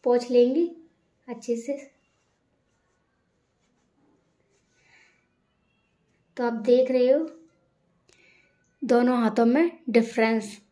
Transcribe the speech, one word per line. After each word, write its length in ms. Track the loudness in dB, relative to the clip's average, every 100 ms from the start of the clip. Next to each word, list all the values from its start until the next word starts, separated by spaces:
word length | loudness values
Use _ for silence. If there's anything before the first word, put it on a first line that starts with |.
पोंछ 260 | 0 -2 2
लेंगे 380 | 2 4 2 -2 -6 -20 _ _ _ -18
अच्छे 280 | -16 -8 -8
से। 200 | -6 -10 -12 _ _ _ _ _ _ _ _ _ _ _ _ _ _ _ _ _ _ _ _ _ _ _ _ _ _ _ _ _ _ _ _ _ _ _ _ _ _ _ _ _ _ _ _ -6
तो 60 |
आप 100 | -6 -4 2
देख 260 | 4 4
रहे 180 | 2 2
हो 180 | 2 0 -12 _ _ _ _ _ _ _ _ _ _ _ _ _ _
दोनों 360 | -2 0 2 0
हाथों 280 | 0 0 2
में 260 | 2 0 -4 -2
difference। 680 | 0 0 -2 -2 -2 -6 -18 _